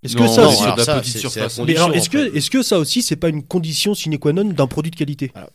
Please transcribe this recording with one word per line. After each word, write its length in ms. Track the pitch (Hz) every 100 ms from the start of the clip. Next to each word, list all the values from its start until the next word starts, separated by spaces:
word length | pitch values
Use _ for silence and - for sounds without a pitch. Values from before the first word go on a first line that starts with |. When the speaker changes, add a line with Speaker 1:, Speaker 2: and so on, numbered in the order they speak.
Speaker 1:
Est-ce 140 | 131 117
Speaker 2:
Non, 120 | 117
Speaker 1:
que 20 |
ça 140 | 113
Speaker 2:
non, 40 | 151
Speaker 1:
aussi 120 | 123
Speaker 2:
c'est 40 |
de 40 | 104
la 60 | 98
Speaker 3:
alors 100 | 120
ça, 140 | 143
Speaker 2:
petite 100 | 120
Speaker 3:
c'est, 80 | 117
c'est 100 | 127
Speaker 2:
surface. 280 | 113 110 117
Speaker 3:
la 80 | 120
Speaker 1:
Mais 100 | 160
alors, 120 | 170
Speaker 3:
condition, 120 | 160
Speaker 1:
est-ce 80 | -
Speaker 3:
en 140 | 285
Speaker 1:
que, 80 | 262
Speaker 3:
fait. 60 | 147
Speaker 1:
est-ce 120 | 143
que 100 | 262
ça 160 | 240 196
aussi, 220 | 147 -
c'est 160 | 240 151
pas 100 | 170
une 160 | 151
condition 500 | - 180 160 147 208
sine 240 | 208 160 147
qua 140 | 147
non 140 | 165 208
d'un 200 | 160 135
produit 260 | - 160
de 40 | 165
qualité ? 340 | 143 143 135 -
Speaker 3:
Alors, 140 | 90